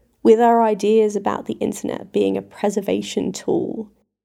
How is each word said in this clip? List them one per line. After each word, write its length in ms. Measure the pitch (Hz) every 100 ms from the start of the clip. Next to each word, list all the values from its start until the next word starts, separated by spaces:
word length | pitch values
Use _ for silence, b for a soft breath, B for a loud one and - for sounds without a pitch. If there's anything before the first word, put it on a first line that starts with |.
| _ _
with 160 | 226 220
our 240 | 233 233
ideas 540 | 226 202 208 220 214 202
about 300 | 202 - -
the 80 |
internet 580 | - - - - - -
being 240 | 208 196 196
a 60 |
preservation 880 | 196 - 202 202 185 196 202 208 185
tool, 580 | 185 - - - - 214 _ _ _